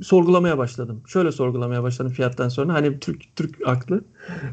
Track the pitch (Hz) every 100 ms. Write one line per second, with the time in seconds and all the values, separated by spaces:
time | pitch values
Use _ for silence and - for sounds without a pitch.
0 | - 185 175 180 175 147 123 - 117 110
1 | - 190 170 127 131 123 120 123 123 123
2 | 131 127 127 123 123 123 143 160 147 135
3 | - 147 - - 156 - - 127 - 190
4 | - _ - 170 135